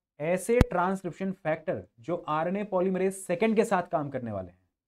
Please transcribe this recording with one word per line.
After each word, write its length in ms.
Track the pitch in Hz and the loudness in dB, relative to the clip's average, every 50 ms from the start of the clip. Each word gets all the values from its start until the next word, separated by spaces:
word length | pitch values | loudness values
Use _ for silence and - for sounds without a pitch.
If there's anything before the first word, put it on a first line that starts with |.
| _ _ _ - | _ _ _ -6
ऐसे 400 | 147 160 180 185 185 - 233 247 | -2 0 0 0 2 2 4 4
ट्रांसक्रिप्शन 720 | 240 240 - 180 175 185 196 190 - 175 170 - 190 196 185 | 4 4 4 0 2 2 0 -2 -4 -6 -6 -4 -4 -4 -4
फैक्टर 560 | - - 156 156 160 - - 160 110 92 - _ - | -4 -2 -2 -2 -2 -2 -4 -4 -4 -4 -12 _ -14
जो 160 | 117 - 170 | -6 -4 -4
आरएनए 480 | 175 - - 151 156 160 175 175 202 214 | -4 -2 -2 -2 0 0 0 0 -2 -2
पॉलीमरेज 500 | 208 - 180 180 190 185 180 180 196 190 | 0 0 0 2 2 2 2 2 0 -2
सेकंड 420 | - - - 180 170 220 220 220 | -2 -4 -2 0 2 2 2 4
के 80 | 202 208 | 4 2
साथ 180 | - 208 180 175 | 2 2 0 0
काम 280 | - - 160 147 143 | 0 -2 -2 -2 -2
करने 220 | 131 131 123 113 104 | -4 -6 -6 -4 -6
वाले 200 | 98 92 90 - | -6 -6 -8 -12
हैं, 160 | _ _ _ _ _ _ | _ _ _ _ _ _